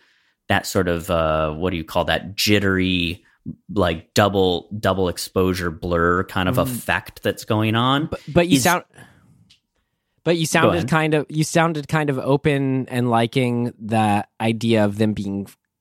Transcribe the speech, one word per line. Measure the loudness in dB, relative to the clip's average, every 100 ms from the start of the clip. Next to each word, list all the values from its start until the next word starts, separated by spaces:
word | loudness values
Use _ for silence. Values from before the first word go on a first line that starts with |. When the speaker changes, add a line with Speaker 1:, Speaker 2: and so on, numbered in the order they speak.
| _ _ _ _ -4
Speaker 1:
that | -2 -2
sort | -2 0
of, | -2 -2
uh, | 0 0 0 -2
what | -2 -4
do | -4
you |
call | -4 -2
that? | 0 -2 -4 -4
Jittery, | 0 2 2 2 2 0 -2 -6 _ _ -16 -16 -8
like, | -2 0 -2 -4
double, | 2 2 4 2 0 -4 -4
double | -2 0 -2
exposure | -4 -4 0 0 0 -6
blur | -8 -2 0 2 0
kind | -2 -2 0
of | 0
Speaker 2:
Mm. |
Speaker 1:
effect | -2 -4 -4 -4 -4 -8
that's | -6 -4 -2
going | -2 0 0
on | 0 0 -2
Speaker 2:
But, | -8 -4
but | 0 2
you | 2
Speaker 1:
is |
Speaker 2:
sound, | 2 0 -4 -20 -20 _ _ _ _ _ _ _ _ _ _ _
but | -2 0
you |
Speaker 1:
Go | 2
Speaker 2:
sounded | 2 2 2
Speaker 1:
ahead. | 0
Speaker 2:
kind | 0 2
of, | 0 -2
you | -2
sounded | 0 2 2 0 -4
kind | -2 -2
of | -2
open | 0 0 2 0 0 -2 -2
and | -2 0
liking | 2 2 0 0 0 -4 -6
the | -2 2 4 2 -2 -4
idea | -2 0 2 4
of | 2 2
them | 0
being | 0 -4 -6 -8 -14 _ _